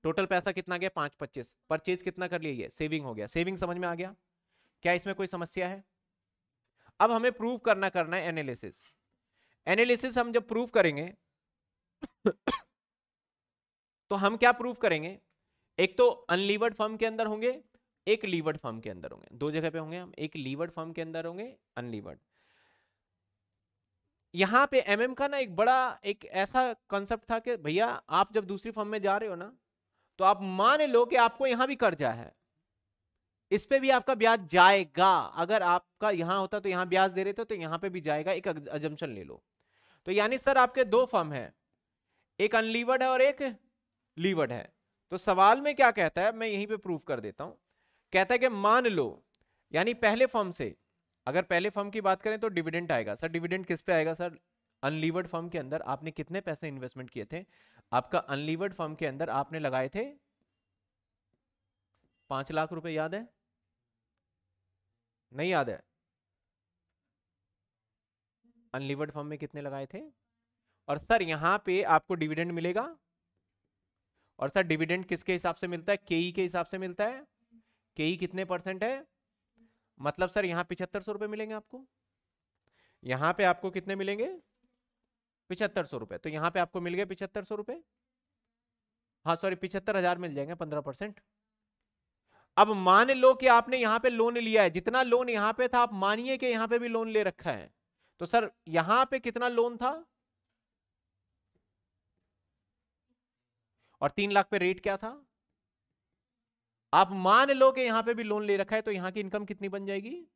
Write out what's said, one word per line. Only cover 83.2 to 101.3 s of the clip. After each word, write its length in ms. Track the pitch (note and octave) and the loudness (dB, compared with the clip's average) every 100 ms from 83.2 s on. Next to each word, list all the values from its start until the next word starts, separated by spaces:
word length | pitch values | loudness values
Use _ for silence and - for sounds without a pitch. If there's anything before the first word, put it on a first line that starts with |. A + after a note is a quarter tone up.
| D#3 | 0
पे 120 | F3+ | 2
आपको 260 | F#3+ F3 F#3+ | 2 2 -4
कितने 260 | F#3 F#3 G3 | -8 -8 -6
मिलेंगे? 320 | G3 G3+ C4+ F#4 _ _ _ _ _ _ _ _ _ _ _ | -4 -4 -6 -8 _ _ _ _ _ _ _ _ _ _ _
पचहत्तर 340 | F#3 G#3+ G3+ | -6 -4 -4
सौ 140 | D#3 B2+ | -6 -8
रुपए। 200 | A2 F2+ | -10 -10
तो 100 | D#3+ | -8
यहाँ 220 | D3+ E3 | -4 -4
पे 100 | F#3 | -2
आपको 200 | E3+ F#3 | -4 -4
मिल 140 | F3 | -6
गए 100 | F3 G3 | -4 -6
पचहत्तर 380 | F#3+ F#3+ G#3 | -8 -8 -10
सौ 100 | F#3+ | -8
रुपए, 260 | G#3+ G#3+ C#4+ _ _ _ _ _ _ _ _ _ _ _ _ _ _ D#3 | -10 -10 -12 _ _ _ _ _ _ _ _ _ _ _ _ _ _ -4
हाँ 100 | E3+ | -2
सॉरी 200 | F#3+ F3+ | -2 -6
पचहत्तर 380 | F#3 G3 F#3+ G3 | -6 -6 -2 0
हजार 220 | F3+ F3 | 0 -2
मिल 160 | F3 | -6
जाएंगे, 200 | C#3+ C#3+ E3+ | -6 -8 -8
पन्द्रह 240 | D#3 D3+ | -6 -6
परसेंट। 400 | C#3+ C3 G#3 G#3 _ _ _ _ _ _ _ _ _ _ _ _ _ - | -8 -10 -10 -12 _ _ _ _ _ _ _ _ _ _ _ _ _ 4
अब 120 | G#3+ G#3 | 4 6
मान 320 | F#3 G3 B3 | 6 8 6
लो 220 | C4+ B3+ | 6 6
कि 120 | C4 B3+ | 6 6
आपने 280 | A#3 A#3+ B3+ | 6 4 -2
यहाँ 200 | A3+ A3+ | 0 2
पे 80 | B3+ | 0
लोन 280 | A#3 A3+ A#3+ | 2 0 0
लिया 240 | A3+ A3 | 2 4
है, 80 | F#3+ | 4
जितना 320 | E3 F#3 B3 | 2 -2 0
लोन 260 | B3+ A#3+ B3 | 2 2 2
यहाँ 240 | A3 G#3 | 0 0
पे 160 | A3+ B3+ | 0 0
था 100 | B3 | 2
आप 140 | A#3+ | 2
मानिए 420 | G3+ G3 G#3+ B3 C4 | 2 0 0 -2 -2
कि 100 | B3+ | -2
यहाँ 220 | A3+ A3+ | -2 0
पे 100 | A#3+ | 0
भी 100 | A#3+ | 0
लोन 200 | A3+ A3+ | -4 0
ले 120 | G#3+ | 0
रखा 280 | G3+ - F3 | 0 -4 -6
है, 200 | A#2 D#2+ _ _ _ _ _ | -6 -8 _ _ _ _ _
तो 60 | E3+ | 0
सर 240 | A#3 A3 _ - | 0 0 _ -2
यहाँ 340 | D#3+ E3 A#3 C4 | 0 4 2 2
पे 80 | C4 | 0
कितना 300 | A#3+ A#3 B3 | -4 -4 -2
लोन 280 | A#3+ A#3+ A#3 | 2 0 0
था? 160 | B3 D#4+ E4+ _ _ _ _ _ _ _ _ _ _ _ _ | -4 -4 -12 _ _ _ _ _ _ _ _ _ _ _ _